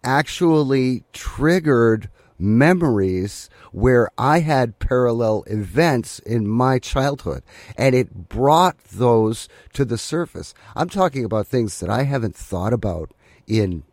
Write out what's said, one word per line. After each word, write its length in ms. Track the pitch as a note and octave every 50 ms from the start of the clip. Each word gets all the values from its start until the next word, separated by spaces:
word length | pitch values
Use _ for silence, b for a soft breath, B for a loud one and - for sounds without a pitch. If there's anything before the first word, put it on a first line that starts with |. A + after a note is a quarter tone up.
| -
actually 1000 | B2 C3 C#3+ D3+ - - - F3+ E3+ D#3+ D#3 D3 C3 C3+ C3+ B2+ B2+ B2+ A#2 - _ _
triggered 960 | - - - - - C3+ D#3 F3 F#3 D#3+ D3+ C3+ A#2+ A#2 A2+ A2+ A2 G#2 - b b b b b _
memories 1120 | F2 G2+ A2 A#2 C#3 - F3+ F3+ E3 D3 A#2 G2+ F#2+ F#2+ F#2 F#2 F#2 G2+ - - - B B B B B
where 380 | B F2+ G#2 B2+ B2+ A#2+ A#2 - _
I 220 | - A#2 C3+ D3+ F3
had 400 | E3 D3+ D3+ C3 B2+ A2+ G#2+ _
parallel 640 | - - B2+ B2+ B2 A#2+ A#2 A#2 A#2 A2 A2 G2+ -
events 720 | - G#2+ G#2+ G2+ F2+ F2+ C3 E3 E3+ C#3+ A#2+ A2 - -
in 300 | - _ - A#2 A#2 G#2+
my 320 | G2+ A2 A#2+ B2+ C3 C3 B2+
childhood, 640 | - - - C3+ C3+ C#3+ C#3+ C#3 - - C#2 C2+ - B B B B B B
and 160 | - B2 C3+ B2+
it 340 | B2+ B2+ - - F#2 F2
brought 520 | _ - A2 B2+ C#3 D3+ E3+ F3+ F3+ - _ _
those 640 | _ - G2 A#2+ B2 A#2 A2+ A2 A2 A#2 - - b b b b b _
to 120 | - C#3
the 140 | G#2+ A#2 A2
surface. 560 | - - - D#3+ F3 - _ E2 E2+ - - B B B B
I'm 140 | - D#3 F3
talking 340 | - G3+ F#3 E3+ C3+ C3+ A#2+
about 220 | G2+ G#2+ G#2+ G2+
things 340 | - - B2+ A#2 G2+ - -
that 80 | - E2+
I 100 | G#2 A#2+
haven't 340 | C#3 C#3 C#3 C3 A2+ G#2 -
thought 380 | - - - - F2 F2+ G#2+ A#2+
about 380 | A#2 - G#2 F2 E2 D#2+ - _ b b b b b b
in 380 | - A2 A2 G#2 F#2+ F2+ D#2+ D2 _